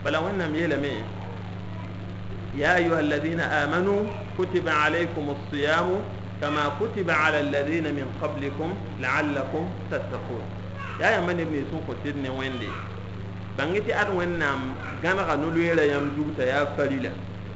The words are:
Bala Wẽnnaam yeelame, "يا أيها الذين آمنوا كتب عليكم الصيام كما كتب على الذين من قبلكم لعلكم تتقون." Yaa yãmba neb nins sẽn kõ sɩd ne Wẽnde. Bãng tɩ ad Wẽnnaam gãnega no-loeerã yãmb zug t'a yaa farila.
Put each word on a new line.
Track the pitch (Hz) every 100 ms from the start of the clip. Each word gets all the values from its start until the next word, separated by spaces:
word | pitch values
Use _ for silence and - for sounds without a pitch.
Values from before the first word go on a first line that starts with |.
Bala | 147 156
Wẽnnaam | 180 202 160 151
yeelame, | 170 139 143 110 107 - - - - - - - - - - - - - - 139
"يا | 151 180
أيها | 170 165
الذين | 147 147 160 170
آمنوا | 139 151 147 170 190 202 214 - - -
كتب | 185 180 160
عليكم | 151 151 165 170 160 143
الصيام | 139 - 147 147 165 180 196 - - - -
كما | 147 151 147 -
كتب | 220 202 170
على | 156 156 151
الذين | 143 143 143 165
من | 156 143 131 -
قبلكم | 147 135 139 143 165 196 - -
لعلكم | 131 143 147 139 135 151 180 - -
تتقون." | 143 - 123 - 117 - - - - - -
Yaa | 165
yãmba | 208 175
neb | 175 156
nins | 147 127
sẽn | 156 -
kõ | 123
sɩd | 143 143
ne | 131
Wẽnde. | 131 135 123 101 - - - - - - - - -
Bãng | 147
tɩ | 202 208
ad | 202 208
Wẽnnaam | 180 175 170 147 135 131 - - -
gãnega | 170 190 170 143
no-loeerã | 160 165 170 165
yãmb | 143 143 143 143
zug | 147 143
t'a | 127
yaa | 139 143 -
farila. | 135 135 117 101 - - -